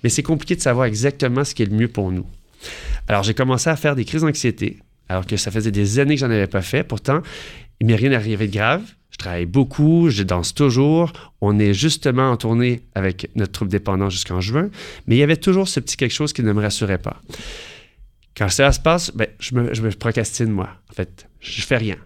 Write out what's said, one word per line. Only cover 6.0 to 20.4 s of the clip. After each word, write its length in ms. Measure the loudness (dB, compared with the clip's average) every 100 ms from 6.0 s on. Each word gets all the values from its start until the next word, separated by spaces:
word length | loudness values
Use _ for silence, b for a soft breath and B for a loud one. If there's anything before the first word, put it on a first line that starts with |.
| 2
que 60 | 2
j'en 100 | 0
avais 160 | 0 0
pas 160 | -2
fait. 220 | -2 -2
Pourtant, 380 | -2 -4 -2 -2 B B B B B _
il 80 | 2
m'est 80 | 4
rien 160 | 4
arrivé 340 | 2 0 -2 -2
de 60 |
grave. 300 | 0 0 0 -4 _ _
Je 80 | -12
travaille 260 | -8 -4 0
beaucoup, 640 | 2 0 2 4 6 4
je 140 | 2
danse 320 | 0 0 -2
toujours. 580 | 0 2 4 4 2 0 B B _
On 160 | 0 4
est 160 | 4
justement 560 | 4 2 0 0 2 2
en 60 | 0
tournée 420 | 0 2 2 -2 -6
avec 340 | -2 -2 -2 -6
notre 180 | -4 -4
troupe 160 | -2 -2
dépendant 400 | 0 0 0 0
jusqu'en 320 | -2 -4 -4
juin. 300 | 0 0 -2 B B B 0
Mais 100 | 4
il 20 |
y 40 |
avait 140 | 4 4
toujours 320 | 4 2 2
ce 120 | -2
petit 180 | -4 -2
quelque 160 | -2
chose 180 | 0 -4
qui 100 | 0
ne 80 | 0
me 100 | 2
rassurait 340 | 0 -2 -2 -2
pas. 220 | -4 -10 -16 B B B B B B B -20 _ _ -2
Quand 120 | 0
ça 240 | 4 4
se 80 | 4
passe, 300 | 2 2 -2
ben, 120 | -4 -6 -6
je 160 | -4
me, 200 | -2 0
je 80 | -2
me 80 | -2
procrastine, 600 | -2 -2 -2 -2 -2